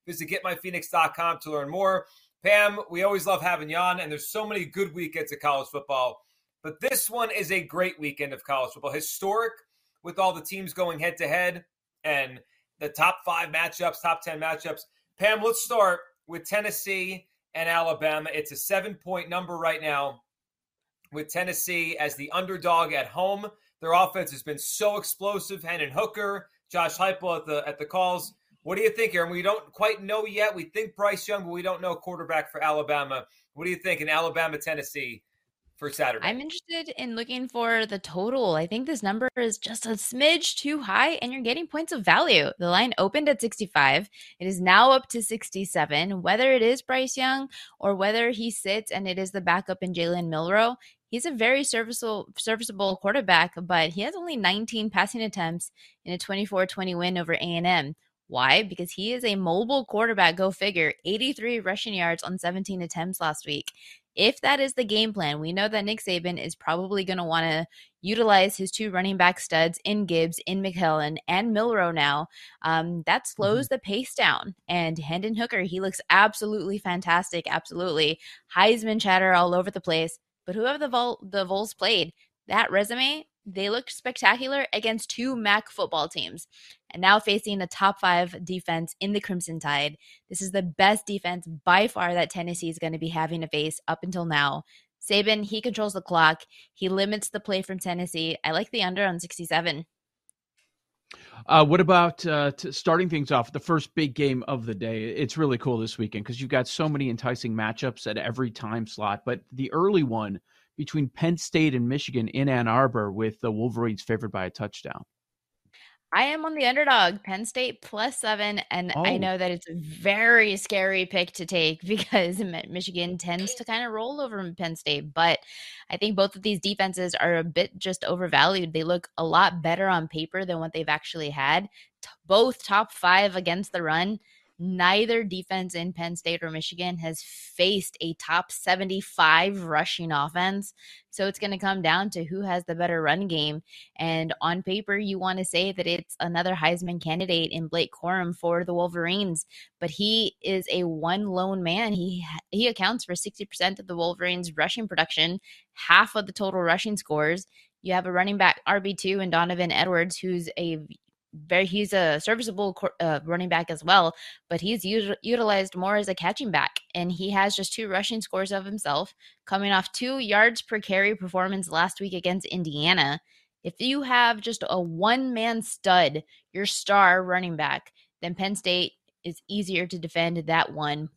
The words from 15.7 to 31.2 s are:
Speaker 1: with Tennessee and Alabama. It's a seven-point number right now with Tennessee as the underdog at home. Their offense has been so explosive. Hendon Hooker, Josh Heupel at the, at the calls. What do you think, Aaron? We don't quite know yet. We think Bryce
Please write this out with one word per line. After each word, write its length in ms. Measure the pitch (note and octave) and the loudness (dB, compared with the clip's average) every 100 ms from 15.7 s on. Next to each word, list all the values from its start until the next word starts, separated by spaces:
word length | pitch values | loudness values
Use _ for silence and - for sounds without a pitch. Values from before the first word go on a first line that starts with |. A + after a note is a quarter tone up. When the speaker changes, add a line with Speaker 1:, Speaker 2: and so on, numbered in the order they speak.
| A#3 F#3+ F3 - _ - | 4 4 2 -6 _ -14
Speaker 1:
with 200 | E3 - | -14 -4
Tennessee 800 | G#3 F3+ - G3 F#3+ F#3 F#3 _ _ _ | -2 -2 -6 -4 -4 -4 -8 _ _ _
and 160 | D#3+ E3 | -6 0
Alabama. 640 | E3+ E3 D3+ D#3 D3+ D#3 | 2 0 0 0 0 -4
It's 200 | D3+ D3+ | -6 -6
a 40 | - | -8
seven-point 720 | - G3 G#3 F#3 F3+ F3+ E3+ | -2 -2 -2 -12 -8 -8 -4
number 300 | F3+ F3 E3+ | -6 -6 -2
right 240 | E3 D#3+ | -2 0
now 400 | D#3 C#3+ C#3 A#2+ _ _ _ _ _ _ _ _ _ | -2 -2 -2 -6 _ _ _ _ _ _ _ _ _
with 160 | D3+ D3+ | -12 -6
Tennessee 680 | F3 F3+ - - F3 E3 D3+ | -4 -4 -4 -4 -2 -4 -2
as 160 | D3 C#3+ | -4 -4
the 140 | D3 | -6
underdog 640 | F3 F#3 F3+ E3+ E3 D#3 | -4 -4 -4 2 2 2
at 140 | C#3+ - | -2 -4
home. 400 | E3 F#3+ G3+ G#3 _ _ _ | -2 -2 -2 -8 _ _ _
Their 100 | E3 | 2
offense 380 | F3 F#3 F#3 D3 | 4 4 0 -6
has 120 | C3+ | -10
been 140 | D3+ D3 | -10 -8
so 400 | - - G#3 G#3 | -6 0 0 0
explosive. 640 | - - G3 G3 F#3+ F#3+ | -6 -4 -4 -4 -6 -10
Hendon 280 | E3 E3+ C#3 | -8 -4 -4
Hooker, 580 | D3+ G#3+ G#3+ G3+ G3 - _ _ | -2 -4 -4 -6 -6 -12 _ _
Josh 240 | F3 E3 - | -2 -2 0
Heupel 400 | F#3+ F#3 F3+ E3 | 0 0 -4 -4
at 80 | |
the, 240 | D#3 D3 D3 | -2 -4 -4
at 100 | C#3+ | -8
the 60 | |
calls. 480 | D3 F#3 F3+ F3+ - _ _ _ | -4 0 0 0 -6 _ _ _
What 140 | D#3 F#3+ | -6 0
do 60 | |
you 80 | A3 | 0
think, 240 | A3 A3 | 2 0
Aaron? 160 | F3 E3+ | 0 -2
We 100 | F3 | 0
don't 320 | F#3+ G#3+ - | 0 -2 -6
quite 300 | - A3 G3+ | -2 0 0
know 240 | G3 G#3+ G#3+ | -4 -4 -4
yet. 280 | G#3 G#3 | 0 -2
We 100 | F3 | -2
think 300 | E3 G#3+ A3 | -8 -6 -8
Bryce 320 | - G3+ F#3+ | 0 0 0